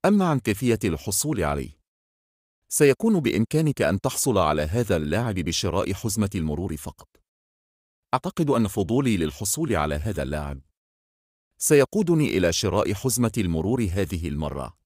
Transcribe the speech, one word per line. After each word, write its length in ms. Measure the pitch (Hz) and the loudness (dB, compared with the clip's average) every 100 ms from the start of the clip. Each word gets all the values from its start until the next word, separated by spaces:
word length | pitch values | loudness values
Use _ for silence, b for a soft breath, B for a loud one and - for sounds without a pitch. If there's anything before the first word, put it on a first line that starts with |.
| 185 | 4
أما 240 | 202 180 | 4 2
عن 100 | 139 | 0
كيفية 400 | - 101 127 110 | 0 0 0 0
الحصول 600 | 104 76 - - 147 127 | 0 -2 -4 -4 -2 -2
عليه، 360 | 76 71 62 - _ _ _ _ _ _ _ _ _ | -2 -2 -6 -14 _ _ _ _ _ _ _ _ _
سيكون 500 | - 147 131 117 196 | 4 4 4 2 2
بإمكانك 600 | 131 95 113 151 156 - | 2 0 0 2 0 2
أن 200 | 73 98 | 0 0
تحصل 360 | 131 - - 101 | -2 -2 0 2
على 240 | 78 76 | 2 2
هذا 340 | 76 110 117 87 | 0 -2 0 0
اللاعب 400 | 73 90 117 92 | 0 -2 -2 -2
بشراء 580 | 80 87 95 85 - | -4 -2 -2 -2 -2
حزمة 360 | 95 113 107 101 98 | -4 -4 -2 -2 -2
المرور 420 | 78 76 95 76 | -4 -4 -6 -8
فقط. 300 | - - - _ _ _ _ _ _ _ _ _ _ | -12 -16 -20 _ _ _ _ _ _ _ _ _ _
أعتقد 360 | 127 185 - 151 | -4 -4 -2 2
أن 180 | 120 104 | 2 2
فضولي 500 | - 90 120 135 98 | 0 0 0 2 0
للحصول 580 | 78 - 104 - 160 95 | -2 -4 -4 -2 0 0
على 200 | 76 76 | 0 -2
هذا 280 | 78 - | -4 -4
اللاعب 380 | 65 76 71 69 _ _ _ _ _ _ _ _ _ _ | -4 -6 -8 -12 _ _ _ _ _ _ _ _ _ _
سيقودني 800 | - 147 131 208 175 165 147 92 | 4 4 4 2 2 2 2 2
إلى 160 | 87 | 2
شراء 400 | - 104 98 - | 0 0 0 0
حزمة 380 | 101 131 123 117 113 | -2 -2 0 0 0
المرور 500 | 92 80 92 127 104 | -2 0 0 0 -2
هذه 360 | 92 95 90 82 | -2 -2 -4 -4
المرة. 500 | 71 76 65 62 _ | -4 -6 -6 -10 _